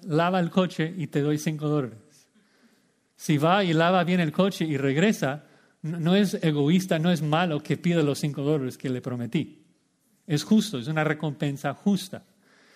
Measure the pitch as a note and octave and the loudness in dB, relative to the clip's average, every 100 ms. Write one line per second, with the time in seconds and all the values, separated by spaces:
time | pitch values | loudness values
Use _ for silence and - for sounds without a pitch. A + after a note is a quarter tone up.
0 | G3 D#3 F3 F#3 E3 F#3+ F3+ - D#3+ F#3 | -2 0 2 0 0 0 0 -2 -6 -6
1 | D3 D3+ C#3+ D3 D#3+ D#3 D3+ D3 B2 G#2+ | -4 -2 0 -2 -4 -4 -2 -2 -2 -10
2 | - _ _ _ _ _ _ _ _ _ | -20 _ _ _ _ _ _ _ _ _
3 | _ _ - D3 D#3+ G3 F#3 D#3+ E3+ F#3 | _ _ 0 2 4 4 4 4 4 4
4 | E3+ F3+ D#3+ E3 G3 - E3 C3+ C3+ C3+ | 2 2 2 2 0 0 -2 0 0 2
5 | G#3 A3 C#3 D3 - _ _ _ D#3 E3+ | 2 2 -2 -4 -12 _ _ _ -8 -2
6 | D#3+ G3 G3+ - E3 D3 C#3+ F3+ F#3 E3 | 2 4 2 0 0 2 2 2 2 0
7 | E3+ E3+ D3+ D#3 F3+ D3 - D3 F3 E3+ | 2 0 2 0 0 -2 -4 -2 0 2
8 | D3 C3+ D3+ C#3 C#3+ D3+ B2+ B2+ C#3 B2 | 2 0 -4 -2 -2 -2 -2 -6 -6 -6
9 | C3 B2 A#2 A#2+ - - _ _ _ _ | -6 -6 -4 -4 -4 -10 _ _ _ _
10 | _ _ - D3 - A3 G#3 B2+ A#2+ D#3 | _ _ -4 -4 2 2 2 -4 -4 0
11 | D#3 D3+ D#3+ C#3 C#3+ C#3 C#3+ C3+ G3+ F#3+ | 0 -2 -4 -4 -4 -4 -6 -2 -2 -2
12 | - - - _ _ _ _ | -4 -14 -18 _ _ _ _